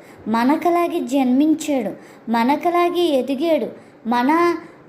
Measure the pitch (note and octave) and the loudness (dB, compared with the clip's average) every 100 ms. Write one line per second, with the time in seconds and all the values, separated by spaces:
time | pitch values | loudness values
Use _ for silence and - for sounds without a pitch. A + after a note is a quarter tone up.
0 | - - - A3+ B3 D#4 F4 E4+ F4 E4 | -20 -14 -4 0 0 0 2 0 0 -2
1 | B3 C#4 B3+ B3+ D4+ D#4 - C4+ G3 - | -2 0 2 2 2 0 0 -2 -2 -8
2 | - - - A#3 A#3 D4 F4 F4 F4 F4 | -16 -18 -4 -2 0 0 0 2 0 2
3 | F4 C#4 A#3+ C4 E4+ D4+ G#3 - - - | 0 0 -2 -2 0 0 -2 -10 -20 -14
4 | A3 A#3+ B3+ D#4+ F4 E4 - - | -4 0 2 2 2 0 -8 -20